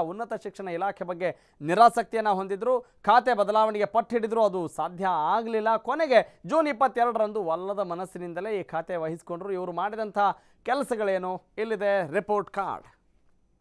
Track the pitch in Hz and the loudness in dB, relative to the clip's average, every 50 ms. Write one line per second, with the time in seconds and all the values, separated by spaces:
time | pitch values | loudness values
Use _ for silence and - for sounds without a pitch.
0 | 175 160 180 208 233 - - 156 - 208 - - 196 190 170 170 190 202 190 - | 2 0 -2 -8 -8 -8 -8 -10 -10 -12 -12 -12 -10 -8 -6 -4 -4 -4 -4 -6
1 | 185 175 180 170 180 170 143 - _ _ _ - 143 151 175 196 233 233 233 240 | -6 -8 -6 -4 -4 -6 -6 -6 _ _ _ -10 -4 0 6 8 8 8 6 4
2 | 220 - - 220 214 214 202 185 190 190 202 190 220 240 262 240 - _ _ _ | -2 -2 -2 -2 0 0 0 0 -2 -4 -6 -4 -2 0 -2 -2 -2 _ _ _
3 | - 202 214 247 240 254 240 202 202 185 214 214 220 220 214 208 202 196 - 226 | 2 4 4 6 6 4 2 2 2 2 4 4 4 2 2 0 -2 0 0 0
4 | 233 - 226 233 214 226 220 226 220 208 180 185 170 151 - - 151 170 180 180 | 0 0 0 -2 -2 0 2 2 2 2 2 0 -4 -4 -4 -4 -6 -6 -4 -2
5 | 196 185 180 160 151 165 190 220 226 226 226 220 214 220 226 220 220 233 262 302 | -2 0 0 0 0 0 0 0 0 -2 -2 -2 0 0 0 0 0 -2 -2 0
6 | 330 302 247 220 175 - - _ - 165 254 320 320 294 277 214 269 254 196 240 | 2 4 6 4 4 4 -2 _ -8 -2 2 2 2 2 2 2 2 2 2 2
7 | 233 240 233 220 214 208 214 214 196 160 160 170 185 196 202 190 202 180 170 170 | 2 2 2 2 0 0 -2 -4 -2 -2 -2 -2 -4 -4 -4 -4 -4 -4 -4 -6
8 | 185 180 - 180 180 175 170 170 190 220 214 196 165 - - 160 165 - 185 170 | -8 -8 -10 -10 -10 -10 -8 -8 -6 -4 -4 -4 -6 -6 -6 -8 -6 -4 -6 -4
9 | 160 156 165 165 - - 175 170 185 202 196 180 180 180 175 170 180 208 214 220 | -4 -4 -6 -8 -10 -10 -10 -8 -6 -6 -6 -4 -4 -6 -4 -4 -4 -4 -4 -6
10 | 220 214 175 208 202 196 170 - - _ _ _ - - 240 285 262 - 247 214 | -6 -4 0 2 2 2 2 -2 -6 _ _ _ -2 0 0 0 0 0 -2 -2
11 | 214 196 190 185 180 185 185 175 - _ _ - 214 226 220 190 202 202 202 196 | 0 0 0 0 0 -4 -6 -8 -10 _ _ -6 -4 -2 -2 0 0 2 2 2
12 | 180 147 147 202 202 - 208 208 196 - - 202 196 170 117 80 - - _ _ | 2 0 -2 -2 -2 0 0 -2 -2 -2 -4 -6 -4 -4 -6 -8 -10 -14 _ _
13 | _ _ _ _ _ _ _ _ _ _ _ _ | _ _ _ _ _ _ _ _ _ _ _ _